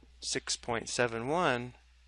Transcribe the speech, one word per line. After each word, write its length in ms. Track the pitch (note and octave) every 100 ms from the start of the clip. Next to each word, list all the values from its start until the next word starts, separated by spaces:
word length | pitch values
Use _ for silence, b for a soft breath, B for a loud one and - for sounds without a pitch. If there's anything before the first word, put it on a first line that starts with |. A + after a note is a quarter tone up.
| - -
six 360 | - C#3 - -
point 320 | - A#2 -
seven 380 | - B2 A2+ B2
one, 460 | D#3+ E3+ B2 B2 - - -